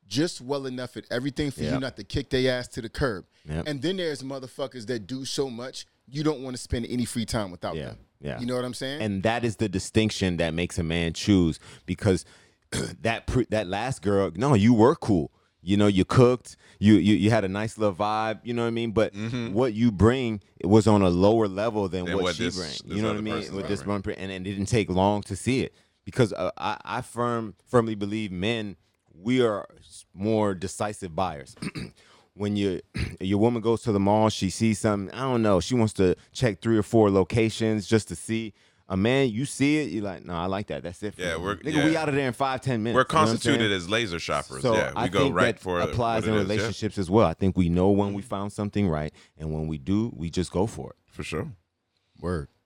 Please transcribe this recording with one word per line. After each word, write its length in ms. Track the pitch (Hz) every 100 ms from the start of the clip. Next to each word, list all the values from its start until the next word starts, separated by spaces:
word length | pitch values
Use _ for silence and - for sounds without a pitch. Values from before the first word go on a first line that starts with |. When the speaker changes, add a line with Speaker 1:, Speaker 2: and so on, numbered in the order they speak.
| _
Speaker 1:
just 340 | 104 170 -
well 260 | 127 143 135
enough 280 | 127 127 -
at 100 | -
everything 400 | 120 139 131 147
for 120 | 131
you 80 | 147
Speaker 2:
Yep. 100 | 156
Speaker 1:
not 160 | 131 -
to 60 |
kick 260 | 101 - 139
their 240 | 131 127 127
ass 80 | 120
to 160 | -
the 60 | 113
curb. 360 | - 143 98 - _ -
Speaker 2:
Yep. 180 | 156 151
Speaker 1:
And 140 | 143
then 160 | 143 190
there's 240 | 175 139
motherfuckers 640 | 135 139 127 - 135 127 107
that 220 | 123 92
do 180 | 131 135
so 240 | - 135
much 380 | 113 127 - - _ _
you 140 | 135
don't 200 | 151 143
wanna 140 | 131 127
spend 280 | - 131 117
any 180 | 123 120
free 200 | - 110
time 240 | 120 101
without 260 | 87 104 80
Speaker 2:
Yeah, 100 | 65
Speaker 1:
them. 120 | 55 _ _
Speaker 2:
yeah. 180 | 71 64
Speaker 1:
You 60 | 120
know 100 | 123
what 100 | 123
I'm 100 | 123
saying? 260 | 131 143
Speaker 2:
And 220 | 107 98
that 200 | 90 117
is 120 | 117 104
the 120 | 110
distinction 680 | 92 - - 110 - 95 85
that 160 | 82
makes 240 | 80 87 -
a 60 |
man 300 | 82 85 82
choose, 440 | 80 - 98 85 76 - - -
because 380 | 90 110 95 - - _ _ _
<clears throat> 300 | - 113 -
that 240 | - 113 -
pre-, 220 | 131 117
that 160 | 104 92
last 380 | 98 120 127
girl, 260 | 101 101 95 82
no, 180 | 131
you 220 | 151 107 120
were 200 | 113 165
cool. 360 | - 95 69 _ _ _ 85
You 120 | 101
know, 100 | 104
you 160 | 95
cooked, 540 | 92 - 123 127 - - _ _
you, 180 | 101 107
you, 180 | 92 104
you 140 | 101
had 160 | 117 98
a 20 |
nice 300 | 98 110 -
little 180 | 107 87
vibe, 460 | 104 107 110 110
you 100 | 117
know 100 | 120
what 40 | 117
I 40 |
mean? 200 | 113 117
But 220 | 104 107
Speaker 3:
Mm-hmm. 400 | 101 110 123 117
Speaker 2:
what 200 | 98 131
you 200 | 104 120
bring 480 | 95 107 127 123 107 _ _
was 260 | 87 107 107
on 140 | 107
a 80 | 92
lower 380 | 87 98 113 107
level 400 | 92 113 107 95
than 160 | 90
Speaker 3:
Than 120 | 90 85
Speaker 2:
what 80 |
Speaker 3:
what 120 | 90 78
Speaker 2:
she 80 |
Speaker 3:
this, 140 | 87 92
Speaker 2:
brings. 220 | 82 67
Speaker 3:
this 120 | - 98
Speaker 2:
You 40 |
know 60 | 110
what 40 |
I 20 |
Speaker 3:
other 80 | 107
Speaker 2:
mean? 120 | 107 107
Speaker 3:
person's 200 | 85 98
Speaker 2:
With 120 | -
this 100 | 101
Speaker 3:
bringing. 140 | 67
Speaker 2:
one, 80 | 104
pre-, 140 | 95 95
and, 140 | 95
and 160 | 95 92
it 40 |
didn't 140 | 101 98
take 220 | 120 92
long 340 | 92 98 104
to 140 | 101 95
see 240 | - 131
it. 120 | 87 _ _ _
Because, 300 | - - 117
uh, 180 | - 90 -
I, 200 | 92 107
I 180 | - 110
firm, 540 | 127 113 120 120 110 90 _
firmly 300 | 123 113 110
believe 340 | 101 110 107
men, 460 | 90 95 117 104 87 _ _ _ 78
we 240 | 95 127
are 240 | 120 101 - -
s-, 240 | - - -
more 400 | 85 101 110 104
decisive 640 | 95 92 - 104 104 92 80
buyers. 400 | 92 76 67 - - -
<clears throat> 180 | - _ _ _ _ -
When 200 | - 104
you, 260 | 98 87 - -
<clears throat> 200 | - -
your 160 | 95 101
woman 220 | 113 120
goes 220 | 107 113
to 80 | -
the 80 | 101
mall, 280 | 98 107 110
she 200 | - 95
sees 300 | - 113 104
something, 340 | 113 101 95 110
I 60 |
don't 220 | 135 123
know, 160 | 110 95
she 160 | 85 127
wants 180 | 110
to 220 | - 92 87 -
check 300 | - 127 98
three 160 | 113 113
or 40 |
four 280 | 101 117 104
locations 720 | 98 90 117 113 - 110 110 95
just 200 | 110 -
to 80 | 87
see. 380 | - 113 113 - _ _ _
A 80 | 95
man, 320 | 107 135 135
you 160 | 107 139
see 320 | - 135 151
it, 140 | 139
you're 120 | 92
like, 220 | 101 82 50
"Nah, 180 | 87
I 20 | 87
like 200 | 95 107
that. 160 | 73
That's 180 | 69 92
it 100 | 104 90
for 60 |
Speaker 3:
Yeah, 160 | 90 82
Speaker 2:
me." 60 |
Speaker 3:
we're, 120 | 90 104
Speaker 2:
Nigga, 280 | 139 156 160
we 60 |
Speaker 3:
yeah. 80 | 160
Speaker 2:
out 80 | 151
of 60 | 139
there 120 | 135
in 60 |
five, 260 | 117 135 131
ten 220 | - 120
minutes. 120 | 107 117
Speaker 3:
We're 60 |
Speaker 2:
You 120 | 127
know 80 | 160 151
what 60 |
I'm 40 | 113
saying? 200 | - 135
Speaker 3:
constituted 120 | 110
as 160 | 98 87
laser 300 | 110 113 85
shoppers. 420 | - 73 - 65
Speaker 2:
So 120 | 127
Speaker 3:
Yeah, 160 | 110 69
we 60 | 76
Speaker 2:
I 40 | 117
Speaker 3:
go 120 | 95
Speaker 2:
think 160 | 90 82
Speaker 3:
right 200 | 92 110
Speaker 2:
that 40 |
Speaker 3:
for 180 | 92 87
Speaker 2:
applies 440 | 85 90 117 113
Speaker 3:
what 60 | 107
Speaker 2:
in 40 |
Speaker 3:
it 80 | 107
is, 60 | 98
yeah. 40 | 104
Speaker 2:
relationships 420 | 110 104 107 98
as 120 | 87
well. 160 | 101 92
I 80 |
think 220 | 82 98 90
we 140 | 90
know 220 | 85 92
when 220 | 101 101
we 80 | 101
found 300 | 98 98 101
something 380 | - 104 104 101
right, 240 | 76 76 _ _ _
and 160 | 78
when 140 | 78 78
we 100 | 78
do, 340 | 67 98 117 -
we 140 | 82
just 220 | 85 87
go 160 | 87 107
for 220 | 82 64
it. 60 | - _
Speaker 3:
For 100 | -
sure. 240 | 78 78 151 98 _ _ _ _ _ _
Speaker 1:
Word. 300 | 80 87 69 _